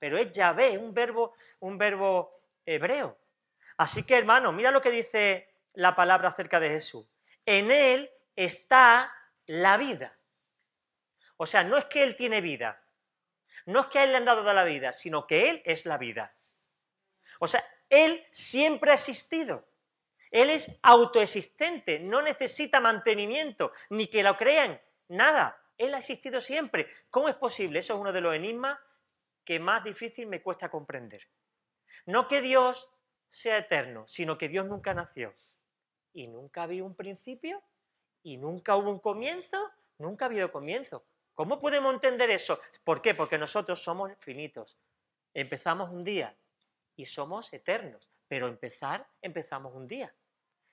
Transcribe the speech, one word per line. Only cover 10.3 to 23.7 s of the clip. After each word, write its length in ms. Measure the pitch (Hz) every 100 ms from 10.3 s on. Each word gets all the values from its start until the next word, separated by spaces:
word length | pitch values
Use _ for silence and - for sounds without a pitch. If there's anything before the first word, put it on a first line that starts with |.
| _ _ _ _ _ _ _ _ _ _ -
O 100 | 165
sea, 160 | -
no 140 | 175 277
es 80 |
que 180 | 285 294
él 140 | 269 226
tiene 240 | 247 214
vida, 420 | 175 131 113 104 _ _ _ _ _ _ _ - -
no 140 | 220
es 40 | 262
que 120 | 277
a 60 |
él 60 | 277
le 60 | 262
han 80 |
dado 260 | 240 226 208
la 120 | 196
vida, 280 | 175 143 127
sino 340 | - 170 156 143
que 240 | 156 262
él 120 | 330 -
es 180 | 160
la 140 | 170 147
vida. 360 | 123 110 104 _ _ _ _ _ _ _ _ _ _ -
O 80 | 170
sea, 160 | 240 - _ -
él 360 | 277 320 330 -
siempre 600 | - - 254 311 302 302
ha 40 |
existido. 720 | 277 - 240 - 330 269 143 - _ _ _ _ _ _
Él 180 | 226 269
es 300 | 311 - -
autoexistente, 1160 | - 233 233 233 202 208 - - 330 320 - 151
no 240 | 180 254
necesita 580 | 302 - 523 - 302 277
mantenimiento, 920 | 233 214 226 208 208 269 302 208 147